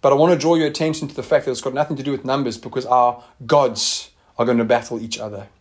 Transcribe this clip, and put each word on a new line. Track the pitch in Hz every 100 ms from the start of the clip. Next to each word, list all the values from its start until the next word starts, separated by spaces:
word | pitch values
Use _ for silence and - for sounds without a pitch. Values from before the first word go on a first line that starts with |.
But | 139
I | 139
want | 160
to | 175
draw | 156 170
your | 156
attention | 151 160 156 147
to | -
the |
fact | 127 151 -
that |
it's | 127
got | 135
nothing | 135 147 143
to |
do | 139
with | 135
numbers, | 147 139 131 110
because | - 127 120
our | 123 120 120 - _ 117
gods | 147 131 107 - - - _ _ -
are | 120
gonna | 120
battle | 113 120 117 117
each | 113 117
other. | 110 104 101 _